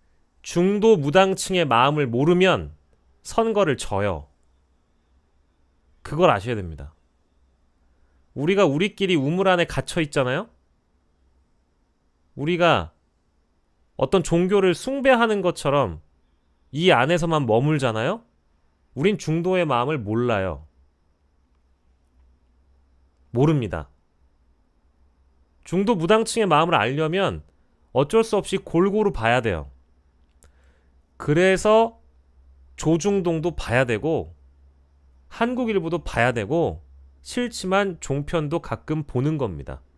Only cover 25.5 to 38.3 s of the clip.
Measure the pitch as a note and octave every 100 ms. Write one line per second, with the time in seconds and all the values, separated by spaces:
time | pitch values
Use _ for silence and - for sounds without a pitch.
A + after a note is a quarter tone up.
25.5 | _ - F3 G3+ G3 E3+ A3 A3+ A3+ G3
26.5 | D3 E3+ C#3+ A2 C#3+ D#3 F#3 E3+ D#2+ -
27.5 | _ _ _ _ B2+ C#3+ A3+ A3+ G3+ -
28.5 | G3 - E3 G3 G#3+ G3+ B2+ A2+ B2 A2+
29.5 | D#2+ C#2+ - _ _ _ _ _ _ _
30.5 | _ _ _ _ _ _ - - D#3 F#3+
31.5 | F#3 G#3+ A3 A3+ - _ _ _ _ _
32.5 | - - - D#3 E3 G3+ G3 F3 D#3+ E3+
33.5 | E3+ - B2 B2 G#2+ D#3 C#3+ D#2+ - _
34.5 | _ _ _ _ _ _ _ _ - A#3
35.5 | B3+ A3+ G3 D#3+ E3+ - - A#2+ A#2 G2+
36.5 | E3+ B2+ D#2+ - - - _ - B3 B3
37.5 | - F#3 G3 G3 E3+ - C#3+ C#3+